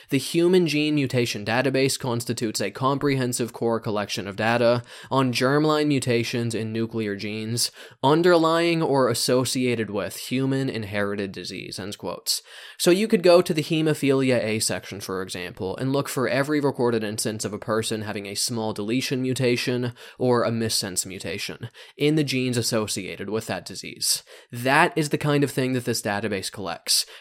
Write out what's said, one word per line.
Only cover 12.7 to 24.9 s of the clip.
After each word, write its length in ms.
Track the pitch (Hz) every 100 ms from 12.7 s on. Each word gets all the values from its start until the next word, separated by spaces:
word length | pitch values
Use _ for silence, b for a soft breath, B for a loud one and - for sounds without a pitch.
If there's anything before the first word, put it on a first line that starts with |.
| B
So 140 | 180
you 160 | 180 220
could 160 | 214
go 180 | 175 175
to 140 | 180 156
the 80 |
hemophilia 760 | - 160 156 147 139 135 131 120
A 160 | 110 110
section, 420 | - 92 - 98
for 220 | 98 92
example, 520 | 92 92 90 - 92 -
and 140 | 131
look 180 | 139 139
for 200 | 135 117
every 300 | 127 139 147
recorded 440 | 139 131 120 113
instance 400 | 104 110 113 107
of 100 | 104
a 40 | 101
person 460 | - 110 110 110
having 240 | 107 101 101
a 80 | 101
small 360 | - 117 110
deletion 520 | 107 104 127 - 131
mutation 680 | 127 127 127 120 - 123 123 - B B
or 240 | 127 120
a 80 | 104
missense 560 | 117 107 - 104 90 95
mutation 640 | 92 95 101 - - 117 B B B
in 200 | 147 156
the 60 |
genes 320 | 139 131 127 120
associated 760 | 110 113 104 107 87 85 98
with 160 | 110 -
that 160 | 92
disease. 600 | - 95 82 - - - - B B
That 400 | 120 127 147 175